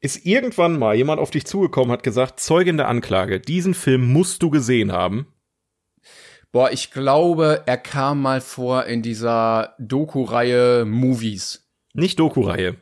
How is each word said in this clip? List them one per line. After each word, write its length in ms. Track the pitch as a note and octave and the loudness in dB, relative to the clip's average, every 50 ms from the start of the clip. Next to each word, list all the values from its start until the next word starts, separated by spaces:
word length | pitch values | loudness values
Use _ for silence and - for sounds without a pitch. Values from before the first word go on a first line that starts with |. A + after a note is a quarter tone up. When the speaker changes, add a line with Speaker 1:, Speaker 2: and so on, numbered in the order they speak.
Speaker 1:
Ist 260 | - C#3 - - _ | -6 -8 -8 -6 _
irgendwann 500 | F3 G3 B3+ B3 B3+ - - F3 E3+ E3+ D3+ | 0 0 2 0 -2 -2 0 0 2 2 2
mal 180 | A#2+ A2 G#2+ | 2 2 2
jemand 240 | A2 B2+ D3 D#3 D3+ | 2 2 0 0 -2
auf 100 | C#3+ - | -2 -4
dich 160 | - D3+ - | -4 -6 -6
zugekommen, 460 | - - G3 G3 E3+ - - C3 A#2+ A#2+ | -4 -2 0 0 0 2 0 0 0 0
hat 100 | A#2+ - | -2 -4
gesagt, 380 | C3+ G#2 B2 B2+ C3 - - | -4 0 0 -2 -2 -2 -10
Zeugin 360 | - - D#3 E3+ F#3 F3 E3+ | -2 0 2 2 2 2 0
der 120 | D#3 C#3 A2+ | 0 0 0
Anklage, 500 | A#2+ A#2+ - - - F#2+ F#2 G2 F#2+ F#2 | -2 -2 -2 0 0 0 0 0 -2 -4
diesen 360 | - - D3+ F3+ E3+ F#3+ F3+ | -4 -4 -4 -2 0 -2 -2
Film 380 | - - - C3 C3 B2+ B2 B2+ | -2 0 2 2 2 4 4 4
musst 300 | D3+ F#3 F3+ - - - | 2 2 2 -2 -2 -2
du 80 | E3 | 2
gesehen 400 | C#3+ D3+ B2+ A2 B2+ A#2 G#2+ G2+ | 2 2 2 2 2 2 2 0
haben? 380 | F#2 F2 F2 F2+ F#2+ A2+ C#3+ _ _ _ _ _ _ _ _ _ _ _ _ _ _ _ _ _ - - - - - - _ _ | 0 -2 -2 -2 -2 -4 -8 _ _ _ _ _ _ _ _ _ _ _ _ _ _ _ _ _ -20 -20 -20 -20 -20 -20 _ _
Speaker 2:
Boah, 200 | _ A#2+ B2+ B2+ A#2 | _ 2 2 2 2
ich 180 | B2+ - - - | -2 -8 -10 -8
glaube, 680 | C3+ C3+ C#3 C3+ D3+ E3+ F3 E3+ D#3 E3 D#3 D3+ D3+ - | -4 0 2 4 4 4 2 2 2 2 2 2 0 0
er 100 | - B2 | -2 -4
kam 460 | B2 - - - C#3+ C3+ C#3 D3 C#3+ C#3 | -4 -4 -8 -4 -2 -2 0 0 0 0
mal 180 | C3+ C3 C3 | 0 -2 -2
vor 460 | B2+ - - - B2+ B2 B2+ B2+ B2+ | -4 -8 -10 -8 -4 -2 0 -2 -2
in 160 | - A#2+ A#2 A2+ | -2 -4 -4 -4
dieser 720 | A#2 A#2 G#2+ A#2 A#2 A#2 A#2 A2+ A2+ A2+ A2+ A2 - _ _ | -4 -6 -4 -2 0 0 2 2 2 0 0 -2 -4 _ _
Doku-Reihe 1040 | B2 G#2 C3 C3+ D#3 D3 - C3+ B2+ G#2 A2 A#2+ A#2+ B2 B2 B2 B2 B2 B2 A#2+ A#2 | -10 -4 -2 -2 -2 -2 -2 -4 -4 -2 0 0 0 2 4 4 4 4 4 2 2
Movies. 840 | A2 G#2+ A#2 C3 B2+ C3 A#2 A2+ A2+ G#2 F#2+ - - - - _ _ _ _ _ _ _ | 0 0 0 2 2 0 0 -2 -6 -6 -6 -10 -12 -12 -14 _ _ _ _ _ _ _
Speaker 1:
Nicht 260 | - E3 - - - | -2 -2 -2 2 2
Doku-Reihe. 580 | D#3+ D3+ - - B2+ G2 F2 F#2+ F#2 F2+ - - | 0 2 2 0 0 0 0 -2 -2 -4 -4 -6